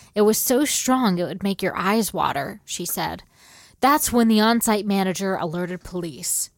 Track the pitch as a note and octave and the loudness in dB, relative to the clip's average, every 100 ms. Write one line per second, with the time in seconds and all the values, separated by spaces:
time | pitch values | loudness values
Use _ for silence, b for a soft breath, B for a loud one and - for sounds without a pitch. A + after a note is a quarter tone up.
0 | B G#3 G#3+ G#3+ - B3+ D4 - - C4 | B 2 4 4 2 2 2 0 0 2
1 | A3 F3 D#3+ F3+ G3 F#3+ F#3 - F#3 A3+ | 2 0 -2 -4 -4 -2 -4 -2 0 0
2 | F#3+ E3+ D3 C#3 C3+ G#3 - - F3 F#3 | 0 0 -2 -2 -6 -10 -12 -8 -6 -4
3 | D#3+ F3+ - b b b b b C4 D4 | -6 -8 -16 b b b b b 2 2
4 | - A#3+ A3+ G#3+ A3 A#3 A#3 G#3 G3+ G3 | 2 2 4 4 4 2 2 0 0 0
5 | F#3+ F3+ G3 F#3+ E3 E3+ F3 F3+ - F3+ | 0 -2 -2 -2 -4 -4 -6 -8 -10 -8
6 | E3+ C3 - - - | -8 -8 -6 -4 -6